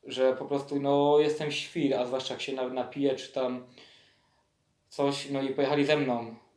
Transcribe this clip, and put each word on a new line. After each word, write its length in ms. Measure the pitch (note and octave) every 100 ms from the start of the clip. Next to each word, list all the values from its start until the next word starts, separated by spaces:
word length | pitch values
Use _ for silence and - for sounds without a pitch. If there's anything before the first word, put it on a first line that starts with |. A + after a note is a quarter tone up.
że 300 | - A#2+ C3
po 120 | B2+ C3
prostu, 360 | C#3 C#3 C#3+
no, 380 | C#3 C#3+ C#3+ D3
jestem 320 | D3+ D3+ D3+
świr, 420 | C#3+ - F3 C#3+
a 120 | B2+ B2
zwłaszcza 280 | C3 -
jak 80 | B2
się 120 | -
na-, 160 | C3+ B2+
napije 460 | B2+ B2 C#3+ C#3 C3
czy 180 | -
tam 300 | - B2+ B2+ B2 - - - _ _ _ _ _ _ _ _ _
coś, 400 | - C#3+ C#3 C#3
no 120 | C#3
i 80 | C3+
pojechali 360 | C3+ C3+ C#3+ C#3+
ze 120 | D3+
mną 380 | C3+ A#2 A2+ A2+ _